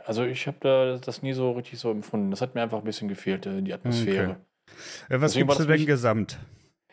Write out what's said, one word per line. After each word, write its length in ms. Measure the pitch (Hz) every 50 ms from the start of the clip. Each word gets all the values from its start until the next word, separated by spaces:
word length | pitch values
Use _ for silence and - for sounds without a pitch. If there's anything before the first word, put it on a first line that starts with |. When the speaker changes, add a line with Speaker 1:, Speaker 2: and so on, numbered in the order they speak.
| -
Speaker 1:
also 180 | - 110 113 123
ich 240 | 123 127 127 - 147
hab 120 | 143 -
da 360 | - 135 135 131 131 131 127 127
das 240 | 127 - 117 -
nie 120 | - 135 131
so 180 | 131 127 127
richtig 280 | 120 123 123 - - 117
so 120 | - 117
empfunden. 400 | 110 104 104 - - 107 101 98
Das 100 | 98 -
hat 140 | - - -
mir 60 | 120
einfach 160 | 117 113 113 107
ein 40 | 104
bisschen 240 | 110 104 - 107 101
gefehlt, 380 | 98 - - 95 95 92 -
äh, 160 | 98 98 98
die 120 | 95 95 95
Atmosphäre. 580 | - - 120 120 117 113 98 98 98 95 90
Speaker 2:
Okay. 80 | 92 - - _ _ _ _ _ - - - - - - - -
Äh, 120 | 135 127
was 100 | 147 151 104
Speaker 1:
Deswegen 140 | 131 135 135
war 80 | 143
Speaker 2:
gibst 40 | 139
du 40 | 160
Speaker 1:
das 40 | 147
Speaker 2:
denn 80 | 156 151
Speaker 1:
nicht 100 | 156 147
Speaker 2:
gesamt? 520 | 147 127 120 117 107 113 101 - - - - - - - _ _ _ _ _ _